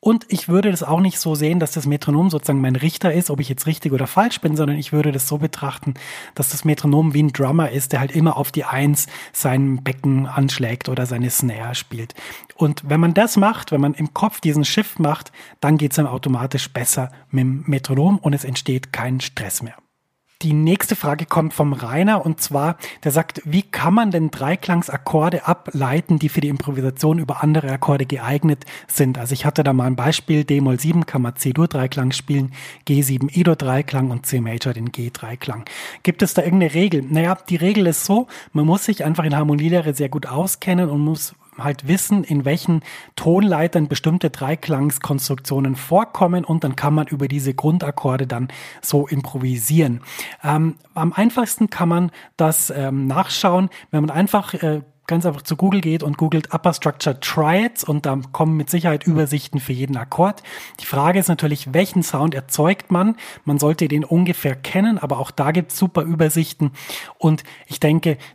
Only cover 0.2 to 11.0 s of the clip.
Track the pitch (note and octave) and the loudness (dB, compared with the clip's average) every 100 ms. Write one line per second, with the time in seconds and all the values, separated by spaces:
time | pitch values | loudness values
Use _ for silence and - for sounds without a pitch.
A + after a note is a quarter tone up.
0.2 | - F#3 - F3 G3+ F3+ D3+ E3 F#3+ - | 2 -4 2 2 4 0 0 2 2 2
1.2 | - D3+ D3+ F3 D#3+ - C#3 C#3+ - D3 | -2 0 2 2 0 -2 -2 0 2 2
2.2 | F#3 D#3 - C#3 C3 B2+ D#3 - F#3 D#3+ | 2 0 0 0 2 2 0 0 0 2
3.2 | F3 C#3+ B2+ C3 - D#3+ D#3 C3+ C3+ - | 0 -2 -4 -4 -2 -2 0 -2 0 2
4.2 | A3+ - E3 D3+ D3 D3 C#3 D3+ D3+ C#3 | 2 2 -2 0 0 -2 -2 0 0 0
5.2 | C3 D3 D#3 - C#3+ - - C3 - - | -2 -2 -4 -4 -10 -6 -8 -8 -10 -16
6.2 | - - C3+ D3+ D#3 D3+ D3+ C#3+ D#3+ D3 | -16 -6 -4 -2 0 2 4 4 4 4
7.2 | D3+ C3 C#3 D#3+ D#3 B2+ C#3 C3+ C3+ D#3+ | 2 2 2 2 2 -2 -2 -2 0 2
8.2 | D#3+ D3 C#3+ - - C3 C#3+ D3 - - | 2 2 -2 -4 -4 0 2 2 -2 -10
9.2 | - - - B2+ C#3 C3 C3+ C3 C#3+ C3+ | -12 -4 0 2 0 0 -4 -4 0 0
10.2 | C3+ C3+ C3+ - A#2+ B2 - B2+ | 0 0 0 0 -4 -4 -6 -4